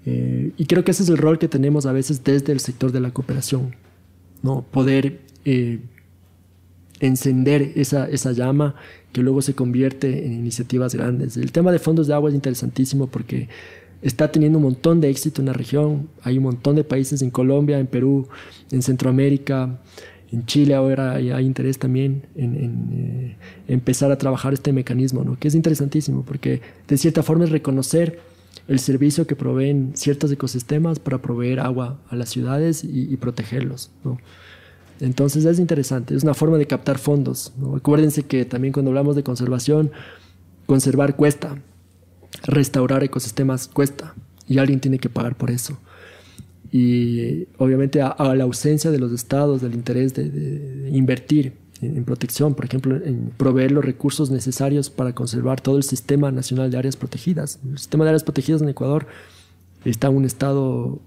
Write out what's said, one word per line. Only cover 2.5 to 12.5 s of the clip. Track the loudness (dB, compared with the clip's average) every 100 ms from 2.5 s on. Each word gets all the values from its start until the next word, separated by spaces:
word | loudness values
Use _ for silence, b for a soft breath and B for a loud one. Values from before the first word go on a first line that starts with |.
el | -2
sector | -2 -2 -2
de | 0
la | -2
cooperación, | -4 -4 -4 -2 -2 -4 -8 -20 _ _ _ -20 -6
¿no? | -4 -4
Poder, | -2 0 2 2 0 -4 -20 -10
eh, | -2 0 0 -4 -10 -20 _ _ _ _ _ _ _ _ -20 -4
encender | 0 0 2 2 4 2 2 -2
esa, | 0 0 -2
esa | -2 -2
llama | -2 0 2 0 -2 B B B
que | -2
luego | 2 2
se | 0
convierte | -2 0 2 0 0 -4 -2 -4
en |
iniciativas | -6 -6 -6 -4 -2 -2
grandes. | -2 -2 -2 -4 -4
El | -2
tema | 2 4
de | 2
fondos | 2 2 2
de |
agua | 2 2
es |
interesantísimo | 0 -2